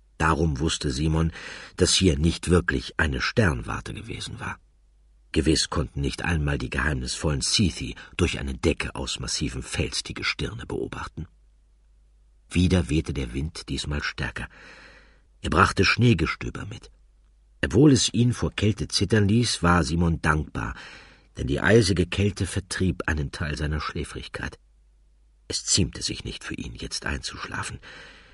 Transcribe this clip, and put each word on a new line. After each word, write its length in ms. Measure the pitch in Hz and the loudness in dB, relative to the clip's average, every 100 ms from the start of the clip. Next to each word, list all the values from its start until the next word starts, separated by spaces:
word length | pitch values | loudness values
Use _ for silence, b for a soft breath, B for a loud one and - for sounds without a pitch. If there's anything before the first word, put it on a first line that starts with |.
| _ - | _ 0
Darum 440 | 78 76 82 67 | 2 4 2 2
wusste 300 | 80 - 76 | 0 0 -2
Simon, 420 | 65 80 78 82 B B B B - | 0 2 2 2 B B B B 2
dass 160 | 90 | 2
hier 240 | - 95 69 | 6 4 4
nicht 320 | 82 - - | 2 2 4
wirklich 500 | 87 - 67 - - | 4 4 0 -2 -2
eine 220 | 78 65 | 0 0
Sternwarte 720 | - - 98 64 55 - - | 0 2 2 0 -4 -8 -10
gewesen 480 | - - - - - | -12 -12 -12 -12 -10
war. 180 | 110 - _ _ _ _ _ _ _ | -10 -12 _ _ _ _ _ _ _
Gewiss 360 | 82 78 78 - | 0 4 2 0
konnten 320 | - 67 71 | -2 -4 -4
nicht 240 | 69 - | -4 -4
einmal 340 | - 82 71 71 | -2 0 0 -2
die 120 | 62 | -4
geheimnisvollen 720 | 69 76 65 62 - 80 71 | -2 -2 -2 -4 -4 -2 -2
Sethi 560 | - - 92 - - - B - | 0 2 2 0 -8 -10 B -2
durch 220 | 85 - | 0 0
eine 160 | 69 | -6
Decke 400 | 65 82 - 65 | -2 0 0 -4
aus 240 | - 67 - | -8 -8 -6
massivem 460 | 64 - 71 64 | -6 -4 -4 -6
Fels 400 | 65 - 62 - | -6 -4 -4 -6
die 100 | - | -8
Gestirne 500 | - - - 67 - | -6 -6 -4 -6 -6
beobachten. 640 | - - - - - - 80 _ _ _ _ _ _ _ _ _ _ _ _ | -8 -6 -6 -8 -10 -12 -14 _ _ _ _ _ _ _ _ _ _ _ _
Wieder 400 | 90 90 90 - | 2 4 4 4
wehte 240 | 80 76 | 0 0
der 200 | 69 62 | -4 -6
Wind, 340 | 62 78 - - | -4 -6 -8 -8
diesmal 340 | 67 71 73 | -6 -4 -4
stärker. 460 | - - 60 - 58 B B B B B B B B _ | -4 -6 -8 -8 -14 B B B B B B B B _
Er 100 | - | 0
brachte 340 | 80 98 - | 4 4 4
Schneegestöber 840 | 92 - 120 92 80 - 60 - 101 | 2 4 6 6 2 -2 -8 -8 -10
mit. 240 | - - - _ _ _ _ _ _ | -12 -18 -20 _ _ _ _ _ _
Obwohl 280 | 67 104 151 | 2 6 8
es 220 | 131 - | 8 4
ihn 180 | 110 120 | 2 2
vor 200 | 110 78 | 2 -2
Kälte 340 | - 104 110 - | 0 0 0 -2
zittern 400 | - 98 110 98 | -2 2 4 6
ließ, 360 | 113 113 - | 4 2 2
war 200 | 87 87 | 4 4
Simon 400 | 69 82 85 80 | 4 2 2 2
dankbar, 520 | 80 78 73 64 55 B B B B B B - | 2 2 0 -6 -8 B B B B B B -8
denn 120 | - | -4
die 120 | 69 | 0
eisige 460 | - 113 98 90 87 | 6 6 6 2 0
Kälte 400 | - 101 - 95 | 0 0 0 -2
vertrieb 560 | 98 - - 92 - - | -4 -6 -2 0 0 -2
einen 260 | 78 69 | -2 -4
Teil 240 | - 78 71 | -4 -4 -2
seiner 240 | 76 76 | -2 -2
Schläfrigkeit. 800 | - - 76 - - - - - _ _ _ _ _ _ _ _ - | -4 -6 -8 -10 -12 -10 -10 -12 _ _ _ _ _ _ _ _ -10
Es 160 | - | -6
ziemte 380 | - - 71 - | 0 2 2 -2
sich 220 | - - | -8 -8
nicht 200 | - - | -10 -12
für 100 | - | -10
ihn, 220 | - - - | -8 -8 -10
jetzt 300 | - - - | -10 -8 -6
einzuschlafen, 720 | 69 - - - - - 117 B B B B B | -6 -8 -12 -10 -8 -8 -12 B B B B B